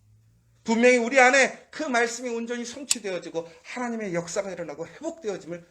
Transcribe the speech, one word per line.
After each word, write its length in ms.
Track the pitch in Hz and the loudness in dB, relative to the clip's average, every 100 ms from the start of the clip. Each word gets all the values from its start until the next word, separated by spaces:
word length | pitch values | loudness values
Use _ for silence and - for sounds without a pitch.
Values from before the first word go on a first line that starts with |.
| _ _ _ _ _ _ | _ _ _ _ _ _
분명히 340 | - 226 247 247 | -2 4 6 6
우리 220 | 233 269 | 4 6
안에 500 | 247 269 247 - - | 6 8 4 0 -16
그 120 | - | -10
말씀이 460 | 311 240 233 233 254 | -2 0 0 -2 -6
온전히 360 | 233 233 240 233 | -6 -6 -8 -8
성취되어지고 840 | - 285 247 202 175 170 160 165 - | -12 -6 -4 -4 -8 -6 -10 -10 -16
하나님의 500 | - - 240 226 208 | -14 -8 -6 -6 -4
역사가 380 | 170 170 214 196 | -6 -4 -6 -6
일어나고 360 | 180 165 143 165 | -8 -12 -12 -14
회복되어짐을 800 | - 302 330 214 180 139 175 170 | -12 -12 -10 -10 -10 -10 -14 -14